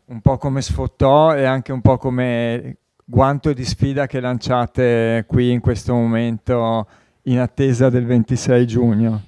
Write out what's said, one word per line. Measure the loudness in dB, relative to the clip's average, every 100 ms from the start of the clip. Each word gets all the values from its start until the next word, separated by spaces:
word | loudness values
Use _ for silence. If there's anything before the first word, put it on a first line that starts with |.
un | -18 0
po' | 0 0
come | -4 -4
sfottò | -4 -6 -6 0 2 4 4
e | 2
anche | 0 -2 -4
un | 0
po' | 2 2
come | -2 -2 -2 -2 -2 -4 -8 -16 _ _
guanto | -4 0 2 0 -2
di | -4
sfida | -4 -2 -2 -2 -4
che | -4
lanciate | -4 -4 -2 -2 -2 0 2 2 2 0 0
qui | 0 2
in | 0
questo | 0 -2 -2
momento | 0 0 0 -2 -4 -2 -2 0 -2 -4 _ _ _
in | -2 -2
attesa | -2 0 0 2 2
del | 2 2
ventisei | 0 0 -2 2 2 2
giugno? | 2 0 2 0 -2